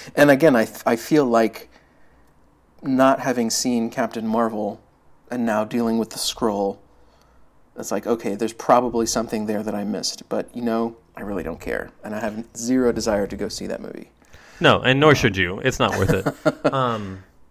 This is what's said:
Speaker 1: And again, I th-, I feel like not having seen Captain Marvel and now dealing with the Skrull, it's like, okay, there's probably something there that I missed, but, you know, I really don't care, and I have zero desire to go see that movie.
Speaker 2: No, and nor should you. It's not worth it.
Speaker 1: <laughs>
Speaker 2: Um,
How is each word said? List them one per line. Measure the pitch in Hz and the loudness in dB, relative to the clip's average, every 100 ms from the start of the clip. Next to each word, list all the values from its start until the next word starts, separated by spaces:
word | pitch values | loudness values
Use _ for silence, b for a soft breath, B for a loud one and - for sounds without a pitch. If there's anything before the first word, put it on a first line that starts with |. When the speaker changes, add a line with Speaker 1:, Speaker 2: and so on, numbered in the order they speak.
| B - | B 4
Speaker 1:
And | 143 | 4
again, | 135 160 120 | 6 6 4
I | |
th-, | 110 - - | 2 -2 -2
I | 117 | -2
feel | - 156 131 | 2 2 4
like | 117 113 - - b b b b b b _ _ _ _ _ | 4 2 -2 -18 b b b b b b _ _ _ _ _
not | 135 131 131 135 | -2 4 4 4
having | 139 123 113 | 0 0 0
seen | - 127 120 113 | -2 0 0 -2
Captain | 135 117 117 110 | -2 -4 -4 -2
Marvel | 117 113 107 104 107 _ _ _ - - | 0 0 -2 -6 -8 _ _ _ -20 -8
and | 123 117 | -4 0
now | 107 | 0
dealing | 107 120 117 113 | 0 0 0 0
with | 107 | -2
the | - | -6
Skrull, | - - 113 101 98 98 _ b b b b b b _ _ - | -8 -2 -2 0 -2 -4 _ b b b b b b _ _ -12
it's | - | -6
like, | 202 110 | -4 -2
okay, | 117 110 | -2 -4
there's | 101 110 | -4 -4
probably | - - 123 123 117 113 | -2 2 2 2 -2 -2
something | 120 113 110 107 | -2 -4 -4 -4
there | 104 | -4
that | 107 | -4
I | 104 | -6
missed, | 104 95 - - - | -6 -6 -8 -10 -8
but, | 110 - | -6 -6
you | 120 | -6
know, | 120 113 117 117 _ - | -2 -2 -2 -8 _ -14
I | |
really | 101 98 | -8 -6
don't | 76 - | -8 -8
care, | - 58 - - | -6 -6 -8 -14
and | - | -12
I | 107 | -8
have | 110 107 - - | -6 -8 -12 -8
zero | 117 131 123 | -2 2 2
desire | 113 110 101 98 | 0 0 0 -2
to | 98 | -6
go | 101 | -8
see | - 98 | -8 -10
that | - | -10
movie. | - - - _ B B B B | -12 -16 -18 _ B B B B
Speaker 2:
No, | 160 101 | 4 6
and | 123 131 | 4 6
nor | 156 | 6
should | 135 120 92 | 6 4 2
you. | 87 101 | -2 -2
It's | 131 - | -2 0
not | 113 98 | 0 2
worth | 98 | 2
it. | 95 143 - 156 - 139 | 2 -2 -2 -2 0 0
Speaker 1:
<laughs> | |
Speaker 2:
Um, | 135 127 110 101 95 - _ - | 0 0 -2 -6 -12 -16 _ -20